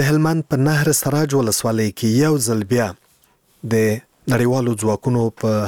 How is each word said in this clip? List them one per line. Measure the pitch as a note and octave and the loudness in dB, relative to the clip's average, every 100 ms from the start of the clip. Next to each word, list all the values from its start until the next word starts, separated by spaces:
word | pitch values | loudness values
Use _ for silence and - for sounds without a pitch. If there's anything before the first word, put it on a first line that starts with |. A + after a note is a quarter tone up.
| C#3 | 2
هلمند | D3+ D#3 E3 - | 2 0 -2 -2
په | C3+ | 0
نهر | C#3+ D3 D3+ D3 | 0 2 0 0
سراج | C#3 D3 D3+ | 0 0 0
ولسوالۍ | C3+ A2+ - A#2 A2+ G#2+ - | 0 0 -2 -2 0 -2 -2
کې | A2+ A#2+ | 0 2
یو | D#3 D3 A#2 | 2 0 0
ځل | A2 G2 | -2 0
بیا | B2 G#2 - _ _ _ _ _ - A2+ | 0 -2 -6 _ _ _ _ _ -14 -2
د | A2+ A2 A2 _ _ - | 0 2 0 _ _ -4
نړیوالو | A#2+ B2 C3 A#2+ G#2+ | 0 2 2 0 0
ځواکونو | A2 G2+ C3 A#2+ A2+ - | -2 0 0 0 -2 -2
په | A2 G#2+ | -2 -2